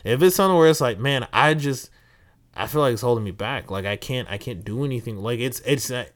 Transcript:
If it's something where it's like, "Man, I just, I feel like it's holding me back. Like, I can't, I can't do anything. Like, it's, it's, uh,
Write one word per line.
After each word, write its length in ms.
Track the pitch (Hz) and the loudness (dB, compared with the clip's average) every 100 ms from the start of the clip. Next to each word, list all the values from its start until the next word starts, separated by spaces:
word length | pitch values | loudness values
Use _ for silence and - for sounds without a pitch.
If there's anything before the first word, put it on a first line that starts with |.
| - | -2
If 160 | 135 | 4
it's 160 | 180 185 | 4 6
something 200 | 190 175 | 4 6
where 120 | 160 | 6
it's 100 | 156 | 6
like, 200 | 127 98 | 0 0
"Man, 280 | 135 139 - | -2 -2 0
I 200 | 117 151 | 2 4
just, 360 | 156 143 123 - _ _ _ _ _ _ - | 2 -2 -4 -8 _ _ _ _ _ _ -10
I 100 | 110 | -4
feel 120 | 151 | 0
like 140 | 139 | 2
it's 80 | 113 | 2
holding 240 | 123 117 104 | 0 0 -2
me 60 | |
back. 380 | 92 107 131 - | -6 -6 -6 -6
Like, 160 | 98 98 | -6 -4
I 120 | 104 | -6
can't, 320 | - 127 - | -6 -6 -6
I 60 | 101 | -8
can't 260 | - 95 | -8 -10
do 220 | 107 113 139 | -8 -4 -4
anything. 320 | 123 117 104 | -4 -6 -8
Like, 220 | 107 120 | -6 -4
it's, 180 | 127 - 127 | -4 -6 -2
it's, 260 | 139 - | -2 -2
uh, 140 | 123 - | -8 -10